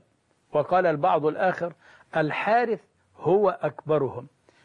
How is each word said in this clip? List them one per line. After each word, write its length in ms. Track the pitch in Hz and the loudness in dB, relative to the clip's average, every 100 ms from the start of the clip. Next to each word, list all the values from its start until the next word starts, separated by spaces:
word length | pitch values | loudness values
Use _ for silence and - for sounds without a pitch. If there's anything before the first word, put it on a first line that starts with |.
| _ _ _ _ _ | _ _ _ _ _
وقال 340 | 151 135 180 175 | -2 2 2 2
البعض 400 | 151 180 165 151 | 2 2 2 0
الآخر: 480 | - 185 175 175 - _ - _ 160 | 0 -2 -2 -6 -10 _ -20 _ -4
"الحارث 640 | 151 - 202 233 233 202 _ _ _ - | -2 -2 0 0 0 -4 _ _ _ -6
هو 320 | 151 196 190 - | 0 2 2 0
أكبرهم"، 680 | 151 - 147 151 131 - 139 _ _ _ | -6 -6 -2 0 -2 -8 -16 _ _ _